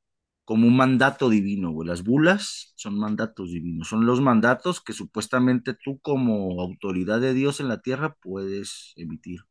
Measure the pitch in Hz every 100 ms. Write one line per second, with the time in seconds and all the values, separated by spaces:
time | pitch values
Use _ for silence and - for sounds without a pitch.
0 | _ _ _ _ - 113 117 127 131 127
1 | 135 - 127 107 98 98 87 80 82 87
2 | 95 139 165 202 202 - - - 107 101
3 | 107 107 110 - 90 87 85 80 85 110
4 | 117 127 135 113 117 127 180 175 - 110
5 | 98 107 - 127 127 123 131 - 139 135
6 | 151 135 120 104 92 90 90 - 101 90
7 | 90 113 131 131 139 143 135 107 127 127
8 | 156 - 92 95 98 98 101 - - -
9 | 82 80 90 90 -